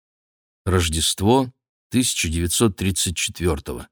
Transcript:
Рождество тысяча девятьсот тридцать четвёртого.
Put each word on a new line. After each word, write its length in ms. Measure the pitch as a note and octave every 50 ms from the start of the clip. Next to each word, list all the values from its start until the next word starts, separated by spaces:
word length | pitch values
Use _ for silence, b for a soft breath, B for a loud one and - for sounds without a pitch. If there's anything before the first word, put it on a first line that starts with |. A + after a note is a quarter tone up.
| _ _ _ _ _ _ _ _ _ _ _ _ -
Рождество 880 | F#2+ F#2 F2+ E2+ D#2+ D#2+ D#2+ D#2+ - - - F#2+ G#2+ B2 C3+ C3 B2+ _ _ _ _ _ _ _ _
тысяча 380 | - B2 B2+ - - - - E2
девятьсот 480 | D#2+ E2+ F2 F2 - - A#2+ G#2+ F#2
тридцать 400 | - F#2+ F#2+ F#2 - - F#2+ E2
четвёртого. 720 | - - - - - E2+ F2 D#2 C#2+ - - B1+ A#1+ - _